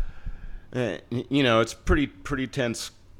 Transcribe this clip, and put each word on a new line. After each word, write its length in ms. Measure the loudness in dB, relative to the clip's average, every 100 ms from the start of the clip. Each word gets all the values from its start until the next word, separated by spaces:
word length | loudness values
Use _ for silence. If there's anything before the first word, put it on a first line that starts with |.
| 0 -4 -8 -8 -10 -12 -8
eh, 280 | -4 -2 -4 -6
y-, 140 | -6 0
you 160 | 2
know, 160 | 6 6
it's 140 | 4
pretty, 340 | 0 2 2 2
pretty 400 | -4 -6 -4 -2
tense, 440 | -2 -2 -2 -8 -14 -20